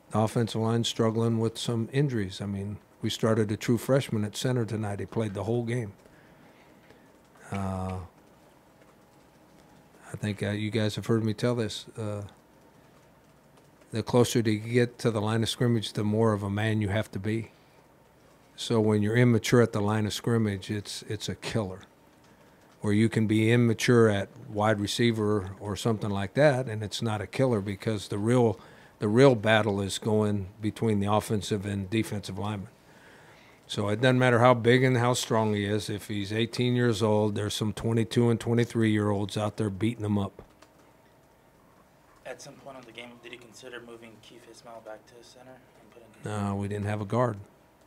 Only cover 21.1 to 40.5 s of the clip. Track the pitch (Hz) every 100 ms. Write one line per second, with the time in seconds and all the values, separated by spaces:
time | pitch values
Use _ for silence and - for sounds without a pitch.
21.1 | 107 - 90 - 117 95 92 - _ _
22.1 | _ - - - _ - _ 104 104 113
23.1 | 113 107 110 110 120 117 107 - 120 110
24.1 | 101 95 - - 104 107 107 101 - 120
25.1 | 110 104 104 95 95 104 95 120 104 110
26.1 | 98 98 135 151 127 131 107 104 - 113
27.1 | 104 95 - 131 110 101 95 113 104 -
28.1 | 104 110 127 113 104 - - - - 104
29.1 | 113 139 113 107 110 107 101 98 - 117
30.1 | 107 104 104 95 - 107 - 113 104 101
31.1 | 107 - 107 - 107 101 98 92 113 107
32.1 | 104 - 98 101 104 92 - - - -
33.1 | - - - - - - - 104 107 131
34.1 | 127 127 117 123 120 117 127 131 123 120
35.1 | 120 - 113 110 104 101 107 107 104 -
36.1 | 104 98 110 117 - 123 123 123 101 107
37.1 | 107 107 101 104 - 107 - 113 117 110
38.1 | 123 120 113 120 117 117 117 110 107 104
39.1 | 101 104 107 107 - 107 95 110 120 104
40.1 | 101 98 - -